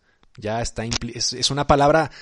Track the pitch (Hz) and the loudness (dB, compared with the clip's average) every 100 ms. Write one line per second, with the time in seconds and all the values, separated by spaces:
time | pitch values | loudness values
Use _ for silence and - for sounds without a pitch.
0 | _ _ _ - 104 113 113 - 117 117 | _ _ _ -10 -6 -4 -4 -6 -4 -4
1 | 120 117 - 127 123 143 139 143 143 160 | -4 -6 -6 -2 -2 0 0 4 4 4
2 | 143 - | 2 -6